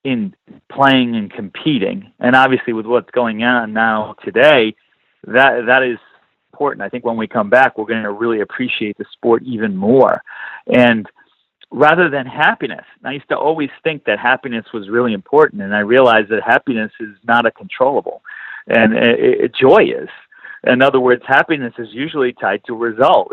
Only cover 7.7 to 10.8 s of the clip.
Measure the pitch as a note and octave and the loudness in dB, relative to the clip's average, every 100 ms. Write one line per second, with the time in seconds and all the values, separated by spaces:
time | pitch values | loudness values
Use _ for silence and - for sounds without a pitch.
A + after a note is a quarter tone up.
7.7 | - G#2+ A2+ G#2 G#2 A#2 A2 G2 - B2 | 0 -6 -4 -6 -4 -2 -2 -4 -6 -6
8.7 | - G#2+ G2+ G#2 - A#2+ A2+ B2+ A#2 A2 | -4 -6 -8 -14 -6 0 0 0 -6 -4
9.7 | F#2+ G2+ C3+ A#2 - - - - - - | -2 2 4 4 2 -6 -18 -18 -18 -2
10.7 | B2+ | 2